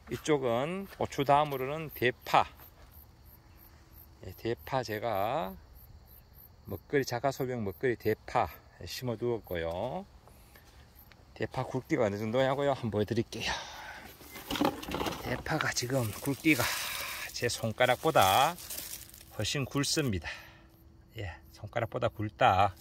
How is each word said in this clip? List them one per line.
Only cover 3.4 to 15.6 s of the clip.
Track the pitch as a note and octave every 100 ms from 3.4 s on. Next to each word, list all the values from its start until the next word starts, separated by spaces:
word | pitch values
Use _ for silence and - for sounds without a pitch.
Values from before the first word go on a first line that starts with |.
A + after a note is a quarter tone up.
| - - - - - - - - G2
예, |
대파 | F#2 A2+ A#2 - C3+
제가 | A#2 G#2+ A2+ G2+ G#2 C#3+ F#3 F#3+ - - - - - - - - - -
먹거리, | - G2 - D3
자가소비용 | C3 A#2+ C3+ C3 B2+ B2
먹거리 | G2+ - C3 A2+
대파 | G#2+ A2 - B2+ G2+ - - -
심어두었고요. | - - B2+ A2 A#2+ A2+ - F2 E2 E2+ A#2 E3 G3 - - - - - - - - - - - -
대파 | - A#2 -
굵기가 | B2+ C3 - D3+
어느 | A2 G2+
정도냐고요? | A2 A#2+ C3 C3+ C#3+
한번 | C3+ A2+
보여드릴게요. | G2+ G#2 A2+ A2+ A2+ - - - - - - - - - - - - - - - - - -
대파가 | - B2 - D#3